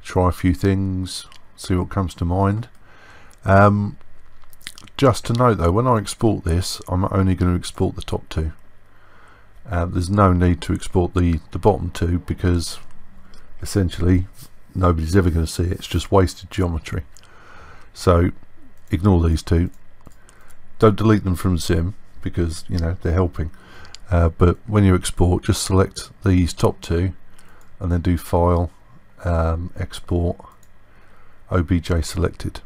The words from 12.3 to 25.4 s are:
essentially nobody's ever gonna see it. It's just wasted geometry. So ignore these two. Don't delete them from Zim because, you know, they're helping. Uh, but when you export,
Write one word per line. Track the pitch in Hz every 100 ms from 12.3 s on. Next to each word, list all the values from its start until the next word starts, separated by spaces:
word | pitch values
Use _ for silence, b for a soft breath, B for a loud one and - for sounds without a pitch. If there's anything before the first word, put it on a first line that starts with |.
| - 92 87 - - - - - - b b b b
essentially | - 104 90 - 87 92 92 - - - - -
nobody's | 90 80 78 95
ever | 90
gonna | 80 80
see | -
it. | 87
It's | - -
just | 85 -
wasted | 98 92 - 90
geometry. | - 90 80 - 82 - B B B B B B B B -
So | - 87 87 - - - - - -
ignore | 87 101 90 82
these | 80
two. | - 85 90 - - - - b b b b b - -
Don't | 110 101
delete | 107 104
them | 98 87
from | 98 87
Zim | - 87 87 - - -
because, | 92 - 85 82 -
you | 90
know, | 82 90
they're | -
helping. | 82 90 - 80 B B B B B -
Uh, | 87 85
but | - 87 85 -
when | 104
you | 98
export, | 92 - - 90 90